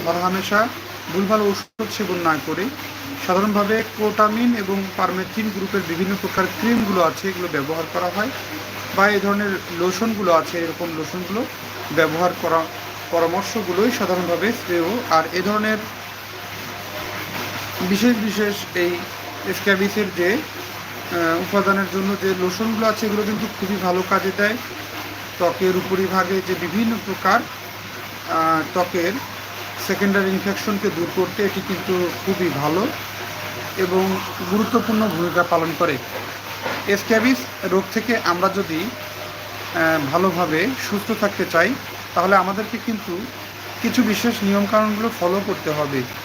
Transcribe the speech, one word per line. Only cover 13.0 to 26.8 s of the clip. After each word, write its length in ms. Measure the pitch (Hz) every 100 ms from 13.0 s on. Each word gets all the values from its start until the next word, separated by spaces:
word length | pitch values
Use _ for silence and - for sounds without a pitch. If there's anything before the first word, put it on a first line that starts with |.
| -
পরামর্শগুলোই 800 | 170 165 180 196 226 185 180 240
সাধারণভাবে 600 | - 185 180 170 165 208
শ্রেয়। 320 | 240 - 170 165 240 -
আর 140 | 160 165
এ 80 | 180
ধরনের 360 | 190 214 214 214 - - - - - - - - - - - - - - - - - - - - 180
বিশেষ 280 | 196 240 226
বিশেষ 380 | 214 196 208 202 - 180
এই 240 | 175 175 - - - - 196
স্ক্যাবিসের 520 | 185 202 190 196 214 202 175
যে, 160 | 175
আহ, 1080 | 262 - - - - - - - 175 165 170
উপাদানের 460 | 185 202 196 196 185
জন্য 220 | 190 196 190
যে 120 | 190 185
লোশনগুলো 480 | 180 180 220 220 220
আছে, 180 | 208 214
এগুলো 180 | 208
কিন্তু 240 | 202 214 214 -
খুবই 160 | 190 202
ভালো 280 | 185 185 185
কাজে 220 | 190 190 196
দেয়। 200 | 208 240 - - - - - - - -
ত্বকের 400 | 175 - 185 185
উপরিভাগে 640 | 180 185 185 185 180 190 180
যে 80 | 165
বিভিন্ন 360 | 170 196